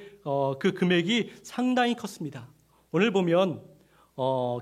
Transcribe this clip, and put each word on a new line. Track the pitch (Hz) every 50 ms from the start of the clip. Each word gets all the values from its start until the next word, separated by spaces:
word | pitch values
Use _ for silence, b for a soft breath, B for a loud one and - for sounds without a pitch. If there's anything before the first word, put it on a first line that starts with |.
| B B B B B
어, | 151 139 139 139 135 135 135
그 | - 196 185
금액이 | - 185 175 180 175 170 175 233 240 180 - - - -
상당히 | - - - 247 254 254 247 247 240 240
컸습니다. | 233 - 202 - - 170 143 135 131 117 - - _ _ b b b b b
오늘 | b 160 196 233
보면, | 185 196 185 170 165 175 190 185 143 110 - - - b b b b b b b b
어, | - 131 131 131 127 127 123 120 120